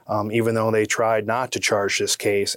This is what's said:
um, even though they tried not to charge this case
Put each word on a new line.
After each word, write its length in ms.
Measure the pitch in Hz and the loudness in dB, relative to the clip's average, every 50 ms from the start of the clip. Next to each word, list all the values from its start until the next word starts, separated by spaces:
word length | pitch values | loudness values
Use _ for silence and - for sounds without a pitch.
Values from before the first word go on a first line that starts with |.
| _ - | _ -4
um, 240 | 101 107 104 107 | -4 -2 -2 -2
even 240 | 107 117 110 113 113 | -2 0 0 2 0
though 160 | 110 110 113 | 2 2 2
they 120 | 110 107 107 | 2 2 2
tried 440 | 104 - - 113 113 113 107 104 107 | 2 0 0 2 2 2 2 0 0
not 240 | 113 123 127 123 | -2 -2 -2 -4
to 80 | - - | -4 -4
charge 400 | - - 113 101 101 98 - - | -2 0 0 0 0 0 0 -2
this 160 | 104 98 - | -2 -2 -2
case 400 | - - 107 101 101 101 - - | -2 0 0 0 0 0 -2 -4